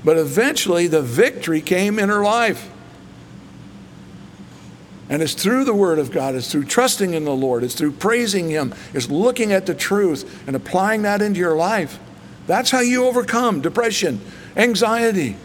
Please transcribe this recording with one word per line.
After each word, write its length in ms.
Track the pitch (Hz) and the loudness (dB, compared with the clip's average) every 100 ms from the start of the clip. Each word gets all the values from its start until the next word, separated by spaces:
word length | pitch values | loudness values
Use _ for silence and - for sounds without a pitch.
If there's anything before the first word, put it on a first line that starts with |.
But 140 | 160 165 | 4 2
eventually 680 | 147 143 262 311 - 175 175 | 2 2 2 0 0 2 2
the 140 | 156 | 2
victory 600 | 127 123 247 - - 160 | 0 2 2 2 -2 -2
came 360 | 156 180 202 214 | 0 0 2 0
in 120 | 202 | 2
her 140 | 208 | 2
life. 460 | 208 233 226 - - - - - - - - - - - - - - - - - - - - - - - - - - | 2 2 0 -2 -10 -18 -20 -20 -20 -20 -20 -20 -20 -20 -20 -20 -20 -20 -20 -20 -20 -20 -20 -20 -20 -20 -20 -20 -6
And 120 | 147 | -2
it's 120 | 156 | -2
through 300 | - 190 254 | 0 0 2
the 100 | 269 | 2
Word 260 | 208 190 156 | 2 4 2
of 120 | 135 | 0
God, 240 | 160 135 131 | -2 -2 -4
it's 160 | 117 | -2
through 140 | 151 139 | -4 0
trusting 480 | - 247 - 190 | 2 2 2 0
in 120 | 165 151 | 0 -2
the 100 | 131 | 0
Lord, 280 | 131 120 | 0 0
it's 120 | 123 - | -2 0
through 180 | 151 | -2
praising 560 | 135 208 233 233 190 170 | 0 0 2 0 0 -2
Him, 260 | 156 135 - - | -2 -4 -8 -8
it's 160 | 143 123 | -6 -2
looking 420 | 143 226 247 220 | 2 2 2 2
at 140 | 190 190 | 2 2
the 100 | 147 | -4
truth 680 | - 202 196 139 - - - | 0 2 2 0 -6 -14 -6
and 80 | 135 | -6
applying 460 | - 185 196 220 | -2 0 2 2
that 200 | 208 202 | 0 2
into 180 | 208 196 | 0 2
your 160 | 175 156 | 2 2
life. 440 | 175 220 147 - - - - - - | 2 0 -2 -8 -18 -20 -20 -16 -2
That's 260 | 190 247 | 0 2
how 80 | 254 | 2
you 260 | 247 247 254 | 2 4 2
overcome 560 | 247 214 233 247 175 | 2 0 0 2 0
depression, 600 | 147 214 233 214 185 113 - - - - | -2 0 0 0 -2 -2 -8 -18 -10 0
anxiety. 800 | 233 220 220 233 226 196 135 95 | 2 4 2 2 2 2 -2 -4